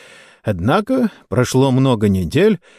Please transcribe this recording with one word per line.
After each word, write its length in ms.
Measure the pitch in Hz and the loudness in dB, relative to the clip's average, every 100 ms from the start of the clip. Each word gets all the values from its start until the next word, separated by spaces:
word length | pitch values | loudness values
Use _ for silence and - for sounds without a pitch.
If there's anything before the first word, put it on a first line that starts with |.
| - - - _ - | -20 -20 -20 _ -6
Однако 640 | 92 98 185 214 262 233 - - | -4 0 0 0 -2 -2 -6 -6
прошло 440 | 110 123 127 135 | -2 0 2 2
много 360 | 127 135 113 104 | 2 0 2 0
недель, 520 | 95 87 143 214 196 _ | 0 -2 0 2 0 _